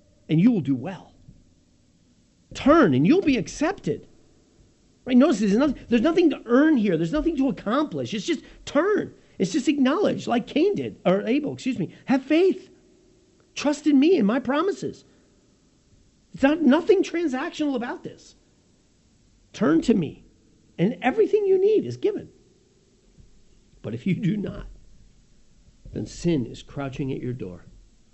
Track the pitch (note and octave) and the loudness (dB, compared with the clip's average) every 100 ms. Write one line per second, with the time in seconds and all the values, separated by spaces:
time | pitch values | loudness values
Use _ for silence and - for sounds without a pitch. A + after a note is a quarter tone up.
0 | _ _ - D#3+ A3 A3 C3 C3 D3+ F#3 | _ _ -2 2 4 2 -2 -4 -6 -14
1 | - _ - - _ _ _ _ _ _ | -18 _ -20 -20 _ _ _ _ _ _
2 | _ _ _ _ - - C4 E4 G#3+ B2+ | _ _ _ _ -18 -2 4 6 6 4
3 | E3 F4 F#4 B3 E3+ - D4+ - - A2 | 4 2 2 0 -2 -4 -4 -4 -6 -8
4 | - _ _ _ _ _ _ _ _ _ | -10 _ _ _ _ _ _ _ _ _
5 | - B3 D4+ G#3 G#3 G#3 D4 - - A#3 | 0 4 4 4 2 2 2 -2 0 2
6 | C#4+ E4+ E4 B3+ A3 A#3+ D#4 C#4 G#3 D#3+ | 2 4 2 0 2 4 4 4 2 0
7 | E3+ D4+ D4+ D4+ C4+ F#3 G3 C4 D4+ D3+ | 0 -2 -2 0 -2 -2 -4 -2 -2 -6
8 | A#2 G#3+ F#3+ C4+ - - - C#4+ F#4+ G#4 | -8 -6 -6 -6 -8 -20 -4 0 0 0
9 | - - _ - F#3+ D#4 D#4 D4 B3+ F4 | -4 -12 _ -6 -4 -2 -2 0 0 2
10 | G4 - - A#3+ - - G4 E4 A#2 - | -2 -2 -4 -4 -2 0 0 -2 -6 -4
11 | F#3 G3 G#3 C#4 D4 B2+ B3+ B3 E3 - | 0 0 0 -2 -4 -8 -6 -6 -6 -8
12 | - C4 - D#4 F#4+ - - _ _ _ | -2 -2 2 2 2 0 -8 _ _ _
13 | _ _ _ _ _ - C#4 C#4+ D4+ C#4 | _ _ _ _ _ -6 -4 -2 2 4
14 | D4+ F#4 G3+ C4 A#3 C#4+ F#4+ E4 C3+ - | 4 4 2 0 -2 -2 -2 -4 -8 -12
15 | - _ _ _ _ _ _ _ _ _ | -20 _ _ _ _ _ _ _ _ _
16 | _ _ _ - C4+ D#4+ C#4 D4+ E4+ G4 | _ _ _ 0 2 4 4 4 4 2
17 | - E4+ E4+ B3+ E4+ - D4 B3+ A#3+ F4 | 2 -2 -4 -4 -8 -6 -4 -4 -6 -10
18 | - - - _ _ _ _ _ _ _ | -14 -18 -20 _ _ _ _ _ _ _
19 | _ _ _ _ _ - A3+ E4 - G#3+ | _ _ _ _ _ -2 0 2 2 0
20 | D3 - - _ _ _ _ - F#3 - | 0 -8 -20 _ _ _ _ -2 -2 -2
21 | A#3+ G#4 G4 G#4+ G4+ F#4+ G4+ G#4 - A#2+ | -2 0 2 2 2 2 2 2 -2 -4
22 | G4 F#4+ - - _ _ _ _ _ _ | -4 -4 -10 -20 _ _ _ _ _ _
23 | _ _ - _ _ _ _ _ G#2 A2+ | _ _ -20 _ _ _ _ _ -12 -8
24 | G3 F3 F#3 G3+ F#2 - - - - - | -4 -2 -2 -4 -6 -10 -16 -18 -20 -20
25 | - _ _ _ _ _ _ _ - - | -20 _ _ _ _ _ _ _ -14 -12
26 | - - E3+ D#3 G#2+ - - - C#3 C3 | -12 -6 -2 -2 -4 -10 -16 -12 -10 -8
27 | C3+ C3+ B2+ B2 G2 F2 - - - _ | -8 -6 -8 -10 -12 -16 -20 -20 -20 _
28 | _ | _